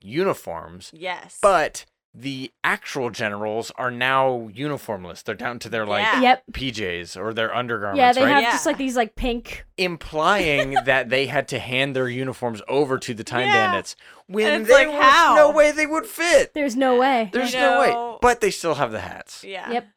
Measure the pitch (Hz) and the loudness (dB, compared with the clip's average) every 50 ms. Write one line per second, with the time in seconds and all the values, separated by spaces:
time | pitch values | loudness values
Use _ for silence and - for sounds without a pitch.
0 | - 98 117 160 190 190 143 - - 95 85 82 82 82 85 92 - - - 160 | -18 -8 -6 -2 -2 -2 -2 -4 -6 -10 -12 -10 -12 -14 -16 -18 -20 -20 -18 -14
1 | 170 185 180 - - 170 - - - 202 190 170 151 - - - - _ _ _ | -12 -12 -12 -12 -14 -18 -4 2 4 4 4 4 2 0 -4 -10 -16 _ _ _
2 | _ _ _ - 120 135 135 131 131 - - _ - 156 196 208 - - - 139 | _ _ _ -14 -10 -10 -8 -8 -10 -12 -10 _ -2 -2 -2 -2 -6 -8 -6 -6
3 | 123 120 104 - 117 107 104 101 107 107 107 117 113 - - - 127 123 123 120 | -6 -6 -4 -4 -4 -4 -4 -4 -4 -4 -4 -4 -6 -6 -8 -6 -6 -6 -4 -2
4 | 127 131 135 135 135 131 127 120 113 110 95 117 139 151 143 131 - - 107 95 | 0 0 2 2 2 2 0 -2 -6 -10 -10 -8 -8 -6 -6 -8 -8 -8 -8 -8
5 | 90 87 85 - - - 107 92 120 127 123 - - 110 110 113 107 104 104 208 | -10 -12 -16 -12 -10 -10 -8 -8 -8 -8 -10 -10 -10 -6 -4 -4 -2 -2 -2 0
6 | 208 220 208 254 254 247 254 - - - - - 131 135 113 104 104 90 87 87 | 0 0 2 4 4 4 4 2 0 -6 -10 -8 -8 -6 -6 -4 -4 -4 -4 -6
7 | 87 82 - 95 98 110 104 113 113 107 92 117 123 120 117 107 101 101 98 285 | -8 -10 -10 -8 -8 -6 -4 -2 -2 -2 -2 -4 -4 -4 -4 -4 -4 -4 0 2
8 | 254 247 240 262 262 277 294 277 240 240 214 165 - 320 294 - 269 262 240 254 | 4 4 4 4 2 4 4 2 2 2 0 0 -2 -2 -2 -2 -4 -4 -2 -2
9 | 233 214 - - 240 262 240 240 - - - - - - _ - 185 180 170 - | -2 -2 -4 -6 -4 -4 -4 -6 -8 -12 -14 -16 -16 -14 _ -4 -4 -4 -4 -6
10 | - - 160 156 156 175 202 202 180 156 143 139 139 135 139 135 123 135 131 131 | -10 -8 -4 0 2 2 2 2 2 2 2 0 0 0 0 0 2 2 2 2
11 | 123 117 127 135 139 123 139 143 135 - 139 117 - 120 127 131 135 143 131 131 | 2 0 0 0 0 0 0 -2 -2 -2 -4 -8 -6 -4 -2 -2 -2 0 0 -2
12 | 127 123 120 127 135 131 120 - 127 120 113 101 - - 127 139 151 131 131 117 | -2 -2 -2 -4 -6 -6 -6 -6 -6 -6 -6 -8 -6 -2 0 0 2 2 0 -4
13 | - - 117 107 110 - 123 123 127 - 403 - 190 370 349 - - - - - | -4 -6 -8 -8 -8 -4 -2 -2 0 2 2 2 2 2 0 -2 -6 -8 -14 -18
14 | - - - - _ - 185 214 214 208 196 214 220 214 254 277 294 311 294 294 | -20 -20 -20 -20 _ -8 -4 0 0 2 0 2 6 6 8 8 8 4 2 4
15 | 285 262 285 330 330 294 233 302 302 294 294 311 294 302 294 302 302 285 311 320 | 6 6 8 8 6 6 8 8 6 6 6 6 4 4 4 0 -2 -2 -2 -4
16 | - - - - 330 349 320 262 151 - - 208 - 285 214 262 269 262 247 240 | -4 -6 -6 -4 2 4 4 4 4 2 -2 -4 -4 -2 -2 0 2 2 4 4
17 | 254 277 269 233 220 190 185 240 262 247 247 254 - 262 240 240 262 208 240 233 | 4 2 2 0 -2 -2 -2 -4 -4 -2 0 0 2 2 4 4 4 2 2 0
18 | 233 240 226 - - 247 233 233 220 190 175 - - 170 147 135 139 117 110 104 | -4 -8 -4 0 2 2 2 2 0 -2 -2 -2 -4 -4 -2 0 -2 -2 -4 -6
19 | 98 87 - - - - - - - 196 196 185 - - 233 240 208 - _ | -8 -10 -12 -14 -16 -18 -20 -18 -16 -14 -14 -12 -8 -6 -6 -6 -6 -8 _